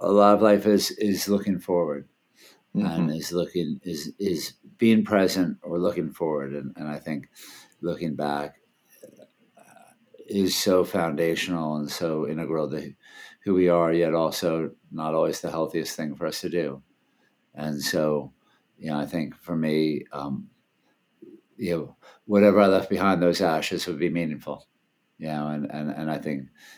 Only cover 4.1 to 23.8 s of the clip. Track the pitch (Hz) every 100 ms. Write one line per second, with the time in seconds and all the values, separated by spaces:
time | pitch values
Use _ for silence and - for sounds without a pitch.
4.1 | - 98 82 - - - _ 117 110 104
5.1 | 104 95 95 87 - 76 85 90 87 80
6.1 | 73 82 76 69 71 67 71 76 73 -
7.1 | 73 65 - - - - _ 87 82 82
8.1 | 71 73 73 73 - _ _ _ _ -
9.1 | - - _ _ _ - - - _ _
10.1 | - - 101 95 - - 92 90 98 82
11.1 | 73 82 82 - 85 78 76 73 - 85
12.1 | 78 76 80 76 80 73 76 73 69 -
13.1 | - - - - 92 90 87 85 82 82
14.1 | 82 80 - 87 82 80 - _ 80 78
15.1 | 80 78 78 78 78 78 85 76 - 78
16.1 | 71 82 - 90 85 76 69 _ _ _
17.1 | _ _ _ _ - 76 73 71 85 78
18.1 | 76 65 _ _ _ _ _ 78 76 73
19.1 | 85 76 - - 82 78 78 78 73 -
20.1 | 73 69 69 - _ _ _ _ _ _
21.1 | _ - - _ _ 95 85 73 - -
22.1 | - - 101 104 98 101 95 98 95 95
23.1 | 90 87 82 92 78 76 85